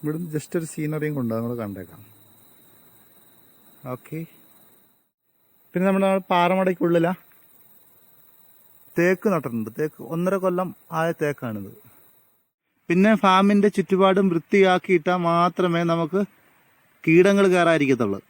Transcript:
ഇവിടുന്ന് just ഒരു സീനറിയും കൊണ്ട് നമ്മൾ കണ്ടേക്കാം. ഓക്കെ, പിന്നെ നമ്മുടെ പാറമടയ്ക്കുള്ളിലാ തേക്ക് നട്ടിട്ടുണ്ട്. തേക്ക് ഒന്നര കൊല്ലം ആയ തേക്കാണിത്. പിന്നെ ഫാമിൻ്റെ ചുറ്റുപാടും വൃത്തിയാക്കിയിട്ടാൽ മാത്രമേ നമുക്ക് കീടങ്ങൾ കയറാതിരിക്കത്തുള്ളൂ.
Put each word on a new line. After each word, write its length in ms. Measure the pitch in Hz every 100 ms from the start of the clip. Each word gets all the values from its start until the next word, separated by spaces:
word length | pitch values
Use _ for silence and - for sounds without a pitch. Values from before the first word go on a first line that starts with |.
ഇവിടുന്ന് 280 | 147 156 175
just 220 | 151 - 175
ഒരു 80 | 156
സീനറിയും 420 | - 151 156 151 147
കൊണ്ട് 120 | 117
നമ്മൾ 180 | 113 117 120
കണ്ടേക്കാം. 400 | 107 98 90 - - _ _ _ _ _ _ _ _ _ _ _ _ _ _ _ _ _ 131
ഓക്കെ, 260 | 127 - 156 165 _ _ _ _ _ _ _ _ _ _ _ _ _ _
പിന്നെ 140 | 180 190
നമ്മുടെ 220 | 196 196 190 185
പാറമടയ്ക്കുള്ളിലാ 800 | 180 175 190 190 185 175 170 165 185 _ _ _ _ _ _ _ _ _ _ _ _ _ _ _ _ _ -
തേക്ക് 320 | 175 185 220
നട്ടിട്ടുണ്ട്. 360 | 175 139 117 110 113
തേക്ക് 220 | 151 _ -
ഒന്നര 200 | 165 180 190
കൊല്ലം 260 | 185 180 180 - _ 160
ആയ 100 | 165 160
തേക്കാണിത്. 500 | 151 143 123 107 98 - - _ _ _ _ _ _ _ _ _ _
പിന്നെ 240 | 175 202 220
ഫാമിൻ്റെ 460 | 196 185 196 202 202 -
ചുറ്റുപാടും 500 | 175 190 190 190 196
വൃത്തിയാക്കിയിട്ടാൽ 840 | 165 - 202 190 180 - 180 170 180 170
മാത്രമേ 540 | 170 175 175 185 170 170
നമുക്ക് 280 | 165 165 185 196 _ _ _ _ _ _ _ -
കീടങ്ങൾ 380 | 165 185 202 196
കയറാതിരിക്കത്തുള്ളൂ. 680 | 180 170 160 139 123 110 92